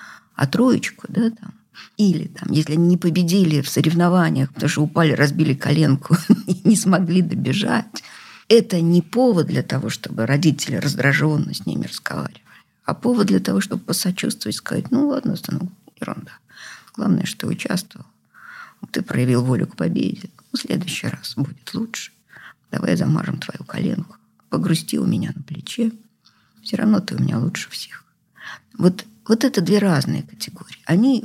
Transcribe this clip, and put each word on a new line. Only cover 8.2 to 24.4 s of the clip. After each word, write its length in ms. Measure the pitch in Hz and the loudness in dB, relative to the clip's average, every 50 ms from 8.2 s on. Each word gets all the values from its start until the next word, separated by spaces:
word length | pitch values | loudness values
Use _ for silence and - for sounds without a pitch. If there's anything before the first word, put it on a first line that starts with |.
| - - - - _ | -20 -20 -20 -6 _
это 340 | - 214 233 226 233 190 170 | 6 6 6 6 4 0 2
не 200 | 165 165 175 175 | 4 6 4 4
повод 460 | 170 - - 233 262 247 208 170 143 | 4 2 2 2 4 4 4 4 2
для 160 | 131 135 135 - | 2 0 -2 -2
того, 260 | - - 135 104 113 | 0 -2 -2 -2 -4
чтобы 360 | - - - - - - 113 | -8 -8 -10 -8 -4 -4 0
родители 500 | 120 139 143 143 156 - - - - 127 | 2 2 4 4 2 2 2 -4 -6 -4
раздраженно 800 | - - 143 135 - 131 139 139 - 143 156 151 151 147 147 135 | -4 -2 -2 -2 0 0 2 2 2 2 2 0 0 -2 -4 -6
с 120 | - - | -8 -6
ними 200 | - - - - | -6 -6 -6 -6
разговаривали, 560 | - - - - - - - - - - - _ _ - - _ _ _ _ - | -8 -10 -10 -10 -8 -8 -6 -8 -10 -12 -16 _ _ -20 -20 _ _ _ _ -6
а 100 | - - | -6 -6
повод 340 | - - 240 247 226 202 | -2 -2 -2 0 2 2
для 120 | 196 190 185 | 2 0 0
того, 220 | 185 190 190 196 | 0 0 -2 -2
чтобы 220 | 196 - - - - | -2 -2 -6 -8 -6
посочувствовать, 720 | - - - - 180 180 - - - - - - - 151 | -6 -6 -4 -2 -4 -4 -4 -4 -6 -6 -6 -8 -8 -8
сказать: 360 | - - - - - - - | -8 -8 -6 -6 -6 -4 -2
"Ну 160 | - 269 294 285 | 0 0 0 0
ладно, 260 | - - - - 185 | 0 -2 -2 -4 -4
сынок, 360 | - - - - - 180 185 - _ _ - _ - | -4 -6 -6 -6 -6 -6 -8 -10 _ _ -20 _ -12
ерунда. 340 | - - - - - - - - _ _ - - - - - - - - - | -10 -10 -10 -12 -12 -18 -20 -20 _ _ -20 -20 -20 -20 -20 -20 -20 -16 -8
Главное, 300 | - 214 202 180 - - | -4 0 0 0 0 0
что 160 | - - - | -4 -8 -8
ты 60 | - | -6
участвовал. 580 | - - - - - - 185 - - - - - _ _ _ _ _ _ - - - - - - - _ - - - | -6 -6 -6 -6 -4 -4 -6 -6 -8 -18 -20 -20 _ _ _ _ _ _ -20 -20 -20 -20 -20 -20 -20 _ -18 -14 -8
Ты 100 | - - | -6 -6
проявил 420 | - - - 127 123 127 123 123 123 | -6 -2 -2 0 2 2 2 2 2
волю 240 | 127 127 107 92 | 0 0 0 -2
к 80 | - - | -4 -4
победе. 540 | - - - - - - - - - - - _ _ _ _ | -4 -4 -2 -2 -2 -2 -2 -4 -8 -12 -18 _ _ _ _
Ну, 60 | - | -10
в 40 | 233 | -8
следующий 460 | - - - - 180 170 - - - | -6 -4 -4 -4 -4 -6 -8 -6 -6
раз 260 | - - - - - - | -6 -8 -8 -12 -10 -6
будет 380 | - 139 - - - - - - | -6 -6 -6 -6 -14 -16 -10 -8
лучше. 380 | 185 226 226 - - - - _ _ _ _ - - - - - _ _ - | -8 -8 -8 -10 -12 -14 -14 _ _ _ _ -20 -20 -20 -20 -20 _ _ -10
Давай 240 | - - - - - | -8 -4 -2 -2 0
замажем 420 | 175 - - 156 - - - - | 0 0 0 0 0 -2 -4 -8
твою 260 | - - - - - - | -8 -8 -12 -12 -14 -14
коленку. 500 | - - - - - - - - - - _ _ _ _ _ | -12 -8 -4 -4 -2 -2 -4 -6 -10 -16 _ _ _ _ _